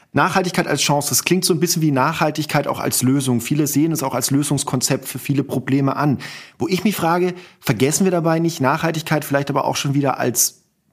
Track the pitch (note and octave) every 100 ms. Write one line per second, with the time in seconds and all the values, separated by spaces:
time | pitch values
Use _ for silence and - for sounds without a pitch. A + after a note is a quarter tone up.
0 | _ C#3 E3+ F#3+ F3+ - E3+ C#3+ - D3
1 | - C3+ - F3+ - E3 E3+ E3 D#3 C3+
2 | C#3 D#3+ D#3 D3+ D3+ D3 - - C3+ -
3 | B2 C#3 C3 A#2+ - D3 D3 C#3 E3 D#3
4 | C3+ B2+ - C#3 C#3+ C#3+ - C3 - C3+
5 | - B2+ - C#3 - C#3+ B2 C3+ C#3 -
6 | D3 B2 - - - - F3 F#3 G#3+ F#3+
7 | E3 F3 F3+ F3+ - - - A2+ C3 D#3+
8 | F#3+ F3 E3 E3 E3 D#3+ C3 D#3 E3 D#3+
9 | - D3+ D3 C#3 C#3+ C#3 C3+ C3+ C#3+ C#3
10 | C#3 - B2 A2 - - _ _ _